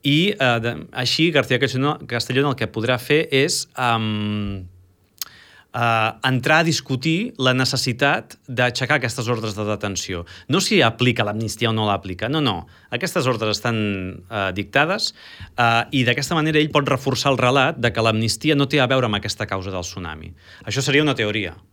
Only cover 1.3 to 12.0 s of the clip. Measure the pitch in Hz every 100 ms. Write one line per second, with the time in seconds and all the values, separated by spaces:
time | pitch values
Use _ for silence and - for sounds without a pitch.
1.3 | 147 - 123 135 127 143 151 - 117 -
2.3 | 127 143 127 107 113 117 123 - 151 160
3.3 | 135 156 - - - 123 113 110 104 104
4.3 | 104 101 98 90 - _ _ _ _ -
5.3 | - - - _ 120 117 113 110 - 131
6.3 | 131 151 156 170 151 - 127 160 165 247
7.3 | - 127 127 127 127 131 123 143 180 -
8.3 | - - 123 123 120 127 147 123 - 113
9.3 | 117 107 101 104 104 104 92 - 87 85
10.3 | - - 165 185 202 117 - 123 120 104
11.3 | 107 113 - 113 110 107 98